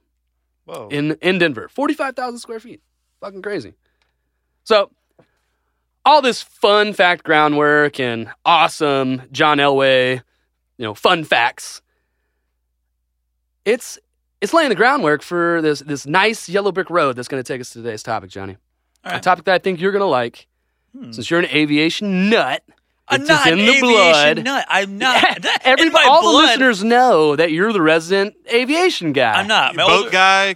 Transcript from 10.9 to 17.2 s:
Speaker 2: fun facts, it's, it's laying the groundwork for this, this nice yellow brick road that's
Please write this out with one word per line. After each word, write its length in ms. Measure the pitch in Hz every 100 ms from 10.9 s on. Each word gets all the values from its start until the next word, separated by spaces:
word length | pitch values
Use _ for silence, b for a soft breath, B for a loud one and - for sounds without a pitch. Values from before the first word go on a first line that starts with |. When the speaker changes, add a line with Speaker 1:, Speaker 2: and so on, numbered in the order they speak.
Speaker 2:
fun 300 | 101 208 180
facts, 580 | 151 151 120 - - - _ _ _ _ _ _ _ _ _ _ _ _ _ _ _ _ _ _
it's, 340 | - 247 - - _ _ _ _
it's 120 | 202
laying 160 | 330 311
the 60 |
groundwork 480 | 175 233 285 165 147
for 380 | - 175 170 170
this, 180 | 156 143
this 260 | 143 143 139
nice 420 | 175 208 220 -
yellow 240 | 190 202
brick 180 | 180 180
road 260 | 170 147
that's 120 | 120